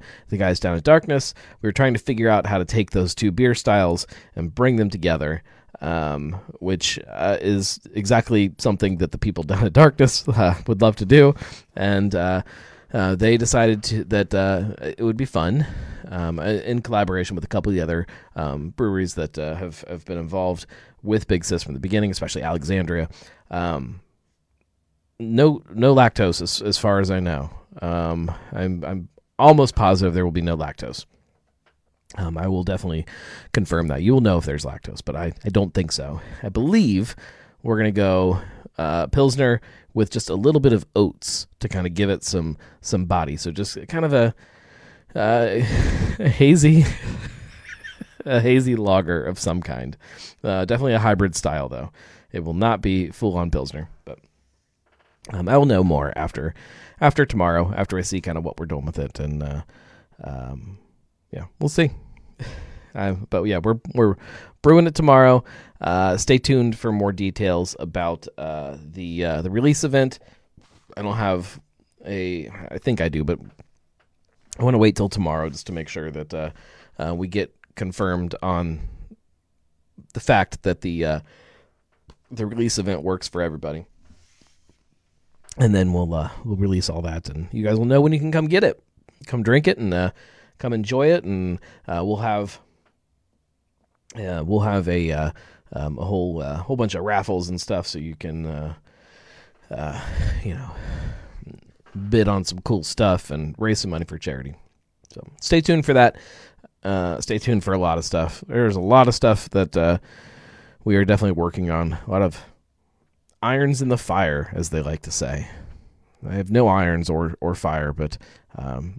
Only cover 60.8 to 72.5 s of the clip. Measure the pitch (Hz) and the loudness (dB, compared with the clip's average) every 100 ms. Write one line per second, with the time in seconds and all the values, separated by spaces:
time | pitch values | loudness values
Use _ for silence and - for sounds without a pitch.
60.8 | _ _ _ _ _ - 87 - 147 160 | _ _ _ _ _ -16 -16 -6 -2 0
61.8 | 156 - - - - - - - - - | 0 -2 -14 -20 -20 -16 -14 -14 -16 -20
62.8 | - - 98 92 107 107 104 92 98 113 | -14 -6 -4 -4 -4 -4 -2 0 0 -2
63.8 | - 123 110 95 - - - _ 147 165 | -2 2 2 2 -6 -20 -20 _ 6 6
64.8 | 170 156 151 135 131 127 - - - - | 6 4 6 8 8 6 2 -10 -20 -8
65.8 | - 90 95 92 - 131 - 135 120 110 | -2 0 2 0 2 2 4 2 2 -2
66.8 | 117 104 101 95 95 87 101 87 90 - | -2 -2 -2 -2 -4 -2 0 0 -2 -6
67.8 | 82 85 85 85 - - 78 78 71 71 | -8 -4 -4 -6 -10 -12 -10 -8 -10 -14
68.8 | 76 87 87 85 85 80 87 101 139 147 | -16 -12 -8 -4 -4 -2 -2 2 2 2
69.8 | 156 139 131 - _ _ _ _ _ _ | 2 2 0 -2 _ _ _ _ _ _
70.8 | _ - 101 107 104 92 92 - _ _ | _ -10 -6 -2 -2 -2 -4 -14 _ _
71.8 | _ _ 76 98 92 90 - | _ _ -10 -8 -6 -6 -10